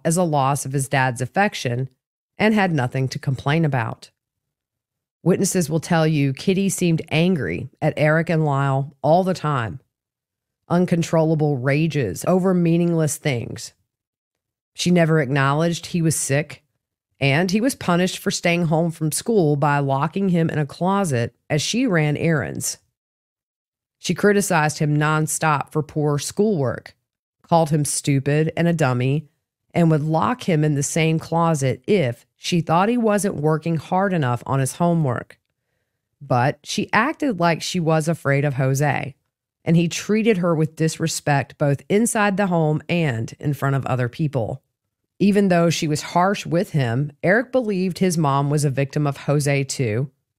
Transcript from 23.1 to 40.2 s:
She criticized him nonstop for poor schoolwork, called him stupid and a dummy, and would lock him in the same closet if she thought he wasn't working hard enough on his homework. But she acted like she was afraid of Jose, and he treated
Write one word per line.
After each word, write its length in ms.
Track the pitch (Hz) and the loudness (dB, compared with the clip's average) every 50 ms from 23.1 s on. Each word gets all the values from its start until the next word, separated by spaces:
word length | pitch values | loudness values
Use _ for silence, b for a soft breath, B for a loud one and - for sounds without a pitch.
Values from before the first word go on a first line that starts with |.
| _ _ _ _ _ _ _ _ _ _ _ _ _ _ _ _ _ _ | _ _ _ _ _ _ _ _ _ _ _ _ _ _ _ _ _ _
She 160 | - - 175 | -6 -4 -2
criticized 640 | - - 202 208 202 196 - 180 160 151 151 147 - | 2 2 2 4 2 2 2 2 2 2 0 0 0
him 180 | 160 147 147 147 | 0 0 2 2
nonstop 760 | 151 151 156 156 156 156 - - - 160 151 139 - - | 2 2 2 0 0 -2 -4 -2 0 0 0 0 -2 -4
for 120 | - 156 147 | -4 -4 -4
poor 340 | - - 160 147 147 147 143 | -4 -4 -2 0 0 0 -2
schoolwork, 760 | - - - - 208 220 214 160 139 120 - - - - - _ _ _ _ _ _ _ _ _ _ | -4 -4 -2 -2 0 0 0 0 -2 -2 -4 -6 -10 -16 -20 _ _ _ _ _ _ _ _ _ _
called 260 | _ 175 165 165 151 | _ 2 2 4 2
him 160 | 156 156 147 | 2 0 0
stupid 680 | - - - - - 143 135 135 143 143 151 156 156 - - | -2 -4 -4 -2 0 0 0 0 0 0 0 0 0 -2 0
and 100 | 170 170 | 0 0
a 60 | 170 | 0
dummy, 540 | 160 160 131 127 120 123 135 135 151 156 - _ _ _ _ _ _ _ _ | 2 0 0 0 0 0 0 0 -2 -4 -8 _ _ _ _ _ _ _ _
and 200 | - - 170 165 | 0 2 2 4
would 100 | 156 151 147 | 4 2 0
lock 460 | 156 160 160 185 220 247 247 - - | 0 0 0 0 0 -2 -2 -2 -2
him 140 | 175 151 151 | 0 2 2
in 100 | 156 151 | 0 0
the 80 | 139 | 0
same 380 | 143 - - 170 156 160 160 160 | -2 -2 -2 0 0 0 0 -2
closet 640 | - - 165 165 170 165 165 143 139 131 127 - - | -4 -4 -2 0 0 2 0 0 0 -2 -2 -4 -2
if 400 | - 202 196 147 123 117 - _ _ _ _ | 0 0 2 2 0 -4 -6 _ _ _ _
she 240 | - - 180 170 | -6 -2 -2 -2
thought 280 | 160 - 160 170 190 214 | 0 0 2 2 2 2
he 80 | 247 247 | 0 0
wasn't 380 | 226 220 202 208 170 202 - | 0 0 0 0 0 -2 -4
working 400 | - 143 156 156 151 156 170 165 156 | -2 0 0 0 0 0 -2 -2 -2
hard 360 | - - 180 185 196 202 185 | -2 -2 -2 0 0 0 0
enough 280 | 170 147 123 123 113 - - | 0 0 0 -2 -2 -4 -4
on 120 | 135 135 | -2 -2
his 180 | 135 127 - - | -2 -2 -2 0
homework. 600 | 170 175 170 170 156 131 117 - - - - _ _ _ _ _ _ _ _ _ _ _ _ _ _ _ _ _ | 0 2 2 2 0 0 -2 -4 -8 -12 -18 _ _ _ _ _ _ _ _ _ _ _ _ _ _ _ _ _
But 380 | 143 135 139 - - 143 - - _ | -4 0 0 2 2 0 -2 -4 _
she 260 | - - - - - | -8 -6 -6 -4 0
acted 480 | - 208 226 285 311 - - 285 220 170 | 0 0 0 0 -2 -2 -4 -4 -2 0
like 220 | 170 170 165 - | 0 0 0 0
she 180 | - - - 185 | -4 -6 -4 -2
was 280 | 165 151 160 160 151 165 | 0 2 0 2 0 0
afraid 380 | 165 - - 139 139 139 143 | -4 -2 -2 0 0 2 0
of 100 | 147 131 | 0 0
Jose, 600 | 120 135 131 135 135 151 147 - - - - - - _ _ _ _ _ _ _ _ _ - | 0 0 0 0 0 0 0 0 -2 -4 -8 -12 -16 _ _ _ _ _ _ _ _ _ 2
and 80 | 170 | 2
he 140 | 165 170 170 | 2 2 0
treated 480 | - - - - 202 220 | -2 -6 -4 -2 0 2